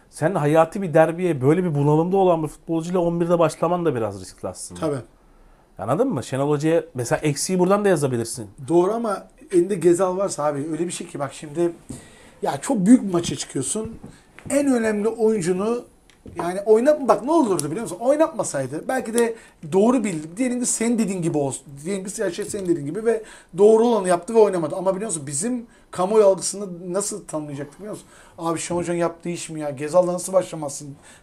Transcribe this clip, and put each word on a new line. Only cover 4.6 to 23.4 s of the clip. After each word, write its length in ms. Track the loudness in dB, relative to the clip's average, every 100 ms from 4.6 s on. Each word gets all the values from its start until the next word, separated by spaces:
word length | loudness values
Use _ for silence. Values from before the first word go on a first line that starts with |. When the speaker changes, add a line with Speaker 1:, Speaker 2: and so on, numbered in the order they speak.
| -14 -6
Speaker 2:
Tabii. 180 | -4 -4 -10 _ _ _ _ _ _ -10
Speaker 1:
Anladın 300 | -2 0 0
mı? 100 | -2
Şenol 260 | -4 -2 0
Hoca'ya 340 | 0 2 0 -2 -8
mesela 240 | -2 0
eksiği 400 | 0 -2 -2 0
buradan 260 | 2 4 2
da 40 |
yazabilirsin. 580 | 2 0 -2 -4 -8 -12 -14 0
Speaker 2:
Doğru 260 | 2 2
ama 340 | 0 -4 -6 -10 _ 0
elinde 240 | 2 2 2
Gezal 420 | 2 4 2 0
varsa 260 | -2 0
abi 160 | -2 -2 -6
öyle 160 | -4 -4
bir 40 |
şey 160 | -6 -10
ki 120 | -8
bak 140 | -8
şimdi 380 | -10 -10 -2 -2 -2 -16 -18 -18 -20 -20 -6
ya 160 | -4 -4
çok 240 | -2 0 6
büyük 180 | 6
bir 80 | 6
maça 220 | -2 -2 -6
çıkıyorsun. 560 | -6 -6 -4 -6 -8 -14 -20 -20 _ -20 -2
En 180 | 0 2
önemli 340 | 2 2 0 -2
oyuncunu 720 | 2 2 2 0 0 0 -2 -6 _ _ _ -14 -6
yani 240 | -4 -4 4
oynat-, 420 | 6 6 2 4
bak 160 | 2
ne 80 | 4
olurdu 340 | 2 4 0 -2
biliyor 160 | -6
musun? 160 | -8 -4
Oynatmasaydı 840 | 0 2 2 0 -6 -4 -6 -8 -6
belki 260 | -6 -2
de 220 | 0 0 -2 -16 _ -2
doğru 320 | 2 4 2
bildi. 240 | 0 -4 -10 -4
Diyelim 220 | -4 -2
ki 60 | -4
senin 340 | -2 0 0
dediğin 220 | 0 -2
gibi 160 | -2 0
olsun. 260 | -2 -6 -14 -12 -8
Diyelim 200 | -8 -8
ki 180 | -6
her 80 | -6
şey 140 | -6 -8
senin 220 | -6 -2
dediğin 160 | -2 -2
gibi 180 | -2 0
ve 180 | -2 -4 -20